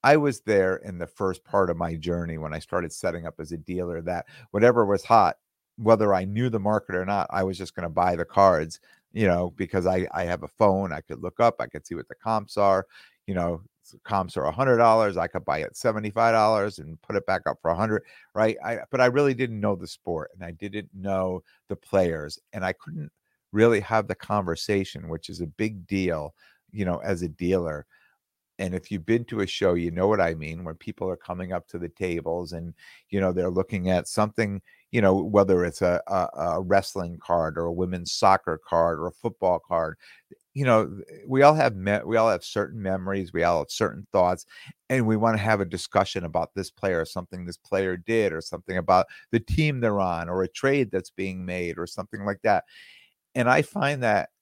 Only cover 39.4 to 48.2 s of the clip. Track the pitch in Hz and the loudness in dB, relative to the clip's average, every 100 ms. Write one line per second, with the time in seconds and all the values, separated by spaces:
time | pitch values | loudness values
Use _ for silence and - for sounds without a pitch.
39.4 | 95 87 _ 85 80 80 - - _ - | 0 0 _ -2 -2 -6 -20 -20 _ -20
40.4 | _ 139 135 110 90 98 - - - 131 | _ -4 2 2 2 -8 -16 -18 -4 6
41.4 | 143 156 127 98 98 104 - 113 113 90 | 8 8 2 0 -2 -2 0 2 2 0
42.4 | - 107 95 110 95 95 92 98 87 85 | -4 -4 -4 -4 -4 -4 -4 -6 -4 0
43.4 | 85 85 - - 104 69 95 98 90 92 | 2 0 -2 -4 -4 -4 -2 2 2 0
44.4 | - - - - _ 131 110 110 113 110 | -8 -20 -20 -20 _ 0 2 2 2 2
45.4 | 101 104 92 87 - 98 98 98 87 85 | 0 0 -2 -6 -2 0 0 -4 -4 -4
46.4 | 80 98 90 _ 98 87 82 95 87 92 | -4 -6 -8 _ -2 -2 -2 -8 -10 -12
47.4 | 87 87 _ 98 95 90 85 113 | -12 -14 _ -2 -2 -4 0 0